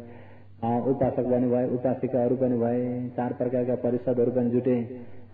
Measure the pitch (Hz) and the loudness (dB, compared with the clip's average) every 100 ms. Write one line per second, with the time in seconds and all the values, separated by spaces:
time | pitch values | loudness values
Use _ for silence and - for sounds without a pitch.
0 | - - - - - - 117 120 117 135 | -10 -16 -16 -18 -20 -6 0 2 2 2
1 | 127 131 123 123 127 123 127 127 131 127 | 2 2 2 2 4 2 2 0 0 0
2 | 127 127 123 123 127 120 117 123 123 123 | 0 2 2 2 2 2 2 0 -2 -4
3 | 123 - 123 127 123 127 123 123 120 123 | -6 -2 -2 -2 -2 0 0 0 0 0
4 | - 120 120 123 120 123 127 123 113 - | 0 2 2 2 2 2 2 2 0 -8
5 | - - - | -14 -14 -10